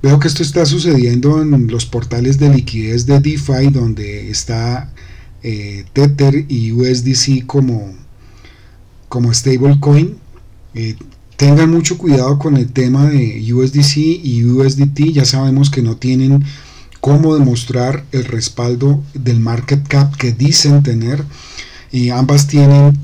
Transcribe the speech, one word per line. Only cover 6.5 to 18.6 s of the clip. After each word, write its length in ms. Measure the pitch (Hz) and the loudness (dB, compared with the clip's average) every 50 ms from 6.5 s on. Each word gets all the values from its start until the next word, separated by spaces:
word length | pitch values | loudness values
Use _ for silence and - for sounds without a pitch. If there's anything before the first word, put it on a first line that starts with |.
| 139 120 113 113 | -4 -4 -2 -2
U 140 | 113 120 123 | 0 0 0
S 180 | 127 127 123 120 | 0 0 0 0
D 100 | 131 131 | -2 0
C 300 | 127 - - 135 127 120 | 0 0 0 0 -2 -2
como, 480 | - - 143 131 127 120 113 101 95 95 - - - - - - - - - - - - _ - - - - - - _ - - - | -2 0 0 0 0 -2 -4 -6 -10 -16 -20 -20 -20 -20 -20 -20 -20 -20 -20 -20 -20 -20 _ -20 -20 -20 -20 -20 -20 _ -20 -20 -10
como 240 | - 123 120 120 117 | -6 -2 -2 0 -2
stablecoin. 840 | - - 135 131 127 131 139 139 143 143 147 147 147 165 180 - - - - - - - - - - - - - | 0 0 0 0 2 2 2 2 2 2 4 4 4 2 0 -4 -12 -20 -20 -20 -20 -20 -20 -20 -20 -20 -18 -12
Eh, 200 | 113 113 110 110 - - - - - _ - - | -10 -8 -8 -8 -12 -16 -20 -20 -20 _ -20 -6
tengan 360 | - 139 143 143 151 165 160 | 0 2 4 4 4 4 4
mucho 260 | 165 170 165 170 180 175 | 2 2 0 -2 -4 -4
cuidado 420 | - 175 143 131 127 131 143 143 | 0 0 2 2 2 0 0 0
con 160 | - 160 147 | 0 0 0
el 160 | 135 120 113 | 0 0 -2
tema 380 | - 131 127 123 127 139 143 147 | -2 -2 0 0 2 2 2 2
de 360 | 147 139 120 110 107 113 110 113 120 | 2 0 0 -2 -4 -6 -6 -2 0
U 80 | 123 | 0
S 160 | 131 131 135 143 | 0 0 2 2
D 60 | 143 | 0
C 160 | 139 - 147 | 2 0 0
y 460 | 151 160 165 175 165 139 120 117 117 | 0 0 -2 -2 -4 -4 -2 0 0
U 180 | 120 123 131 135 | 2 2 2 2
S 140 | 135 135 139 | 0 2 0
D 100 | 143 139 | 0 0
T. 240 | - - 147 160 | 0 0 0 0
Ya 140 | 165 143 127 | 2 0 0
sabemos 440 | 120 - 135 135 135 131 139 143 143 | 0 0 0 0 0 2 2 2 0
que 120 | 143 131 | 0 0
no 160 | 120 113 113 - | -2 -2 -4 -4
tienen 480 | - 127 131 131 131 131 139 143 143 143 - - - - - - - - - - | -4 -2 0 2 2 2 2 2 2 -2 -8 -16 -20 -20 -20 -20 -20 -20 -16 -6
cómo 360 | - 139 143 147 156 160 156 151 | 0 2 2 2 4 2 2 2
demostrar 680 | 139 127 120 120 - - 120 123 123 131 135 143 - - - | 2 2 0 -2 -4 -4 -4 -2 -2 -2 -4 -6 -8 -6 -6
el 100 | 135 123 | -6 -6
respaldo 800 | - 113 113 113 - - - | -4 -6 -6 -6 -6 -6 -6